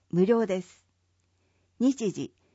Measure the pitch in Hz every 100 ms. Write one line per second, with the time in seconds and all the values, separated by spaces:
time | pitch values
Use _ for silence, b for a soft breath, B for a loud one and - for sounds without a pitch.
0 | _ 170 190 233 214 185 - - _ _
1 | _ _ _ _ _ _ _ - 247 262
2 | 220 147 139 _ _